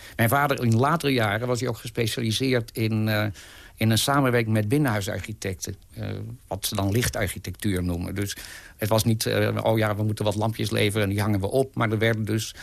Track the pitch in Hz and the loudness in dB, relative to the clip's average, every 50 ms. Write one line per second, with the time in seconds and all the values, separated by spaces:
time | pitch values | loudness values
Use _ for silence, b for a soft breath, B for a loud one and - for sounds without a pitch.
0 | B B B B 117 110 135 143 143 143 135 - 123 117 113 113 131 143 165 165 | B B B B 2 4 4 4 4 2 2 2 2 4 4 4 4 4 2 2
1 | 147 139 135 120 110 104 101 110 123 123 123 113 123 120 110 - - 117 - 120 | 2 2 2 2 2 2 0 0 0 -2 -2 0 -2 -2 -4 -6 -8 -8 -4 -2
2 | 117 107 - 127 120 113 110 - 135 135 127 120 113 - - - 113 110 110 107 | -2 -2 -2 -2 -2 0 0 0 2 2 2 0 0 -2 -4 -2 0 0 2 2
3 | 107 110 107 107 107 101 98 B B B B B B B B B 110 110 113 107 | 2 2 2 0 0 -2 -4 B B B B B B B B B 2 4 4 4
4 | - - 139 143 139 127 120 120 117 110 107 110 104 104 135 151 151 131 107 104 | 4 2 2 4 4 4 4 2 2 2 2 2 2 2 2 2 2 2 0 0
5 | 95 92 95 95 - - 107 - - 98 95 - - 98 95 - - - - 113 | -2 -4 -6 -6 -6 -8 -10 -6 -6 -6 -6 -6 -8 -10 -10 -12 -14 -18 -12 -10
6 | 107 101 101 101 107 113 117 - _ - - 98 - - - 98 98 98 95 123 | -8 -8 -8 -8 -10 -12 -14 -14 _ -8 -8 -6 -6 -4 -2 0 0 0 2 0
7 | 117 - - 110 107 87 - - - 95 92 - - 104 95 90 90 87 87 85 | 0 0 -2 -2 -4 -4 -4 -8 -10 -10 -8 -4 -2 -2 -2 0 0 -2 -2 -2
8 | 90 87 90 101 101 101 - B B B B B B B B B 110 107 110 113 | -4 -4 -4 -4 -6 -6 -8 B B B B B B B B B -2 2 2 4
9 | - 117 113 110 - 120 107 104 104 110 107 107 - 110 113 110 110 107 104 104 | 4 2 2 2 0 0 2 2 2 0 0 0 2 2 2 2 2 0 0 0
10 | 107 107 104 - 104 104 101 107 107 113 113 - 113 104 113 110 107 104 98 110 | 0 -2 0 0 -2 -2 0 0 0 -2 -2 -2 -4 -2 0 2 2 2 2 2
11 | 104 98 101 104 101 107 104 95 92 98 - 131 131 131 - - 117 110 110 107 | 0 0 0 0 0 2 0 0 0 0 2 0 0 0 0 -2 0 0 2 2
12 | 113 113 113 110 110 101 110 110 107 - - B | 2 2 2 0 -2 -2 -2 -2 -4 -6 -10 B